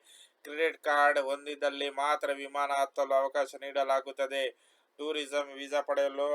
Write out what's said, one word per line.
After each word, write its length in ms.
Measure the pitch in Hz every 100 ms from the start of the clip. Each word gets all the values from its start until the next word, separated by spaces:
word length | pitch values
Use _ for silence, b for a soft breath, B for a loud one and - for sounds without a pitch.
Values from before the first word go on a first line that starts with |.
| B B B _
ಕ್ರೆಡಿಟ್ 360 | 143 151 160 -
ಕಾರ್ಡ್ 360 | 151 147 143 143
ಹೊಂದಿದ್ದಲ್ಲಿ 680 | 135 143 147 143 143 139 143
ಮಾತ್ರ 380 | 139 143 147 143
ವಿಮಾನ 380 | 139 139 143 143
ಹತ್ತಲು 420 | 139 135 143 135
ಅವಕಾಶ 360 | 135 135 147 131 139
ನೀಡಲಾಗುತ್ತದೆ. 840 | 139 139 135 135 135 131 135 139 131 b b b b -
ಟೂರಿಸಂ 480 | 151 151 135 143 139
ವೀಸಾ 260 | 135 139 147
ಪಡೆಯಲು 480 | 143 139 139 139 143